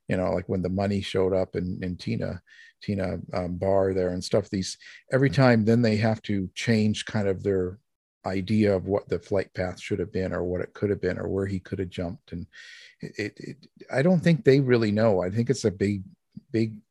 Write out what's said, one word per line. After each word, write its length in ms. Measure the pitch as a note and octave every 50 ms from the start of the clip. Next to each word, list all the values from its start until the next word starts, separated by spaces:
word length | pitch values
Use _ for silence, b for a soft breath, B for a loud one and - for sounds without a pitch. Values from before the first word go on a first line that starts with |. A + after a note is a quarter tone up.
| _ -
you 100 | - F#2
know, 140 | F#2 F2+
like 160 | F2+ F2+ F2+ -
when 140 | - F#2+
the 80 | F2+ F2+
money 320 | F#2 G2 G2+ G2 G2+ G2
showed 320 | G2 - - F#2+ F#2+ F#2 F#2+
up 220 | F#2 F#2 - -
in, 240 | - F2+ F#2 F2+ -
in 160 | F#2 F2+ F2+ -
Tina, 440 | - G#2 - F#2 F#2+ F#2 F#2 F#2 b b b b b b b _
Tina, 360 | - - G#2 G2 F#2+ F2+ F2+ F2 - - -
um, 240 | F#2+ F2+ F2 F2+ F2
Barr 360 | F#2+ F#2+ G2 G2 F#2+ F#2+ F#2+
there 160 | F#2+ F2+ F2+
and 140 | F2+ F2+ -
stuff, 260 | - - A2+ G2+ -
these, 280 | - G2 F#2 - - B B B B B B -
every 180 | - B2+ C#3 C3+
time 360 | - - C3+ B2+ A#2+ A2+ G#2
then 160 | G#2+ A2+ A#2+
they 160 | A#2+ A2 G#2+ G#2
have 240 | A#2 A2+ A2 A2 -
to 260 | - G#2 G2 F#2+ F2 -
change 520 | - - - A2+ A2 G#2+ G#2+ G#2 - -
kind 220 | - - A2+ G2+ G2
of 160 | F#2+ F#2 G2
their 360 | G2+ G2 F#2+ F2+ F2+ F#2+ - _ _ _ _ _ _ _ _ -
idea 500 | G2+ F#2+ G2 F#2 F#2 A2 G#2+ G#2+ G#2 G2+
of 120 | F#2 F2+ F#2+
what 200 | G2 G2+ - -
the 100 | F#2+ E2+
flight 340 | - - G#2 F#2+ - - _
path 260 | - F#2 F2+ F2+ -
should 200 | - - A2 F#2+
have 120 | F2 E2
been 220 | - F#2+ F#2 F2+ F2
or 100 | F2 F2
what 180 | F2+ F2+ F2
it 120 | F2+ - _
could 160 | - - G2+
have 120 | G2+ F#2
been 180 | - F2+ F2 F2+
or 80 | F#2 F#2
where 180 | F#2 F#2+ G2
he 140 | G2 G2 F2+
could 200 | - - - F#2+
have 100 | F#2+ F2+
jumped. 420 | - - F2+ E2+ F#2+ - _ -
And 160 | - F2 F2 - B B B B B B B B B B
it, 120 | - - - -
it, 160 | G2+ G#2+ - -
it, 200 | - - - - - _ _ _ - -
I 100 | - B2+
don't 180 | C#3 F3 F#3 E3+
think 240 | - F3 E3+ C#3 -
they 160 | C#3 C3 C#3
really 320 | C#3 B2+ B2 A#2 A2+ G#2+
know. 300 | G2+ G#2+ A2 A2+ G2+ F2+
I 80 | F2+ F2+
think 200 | F#2+ A2 A#2 B2
it's 160 | C3+ - -
a 60 | A2
big, 320 | F#2+ G2 G2 G2+ G2+ G2 F#2+ - - _ _ _ _ - - _
big 260 | - A2 A2+ A2+ G#2+ G#2 - _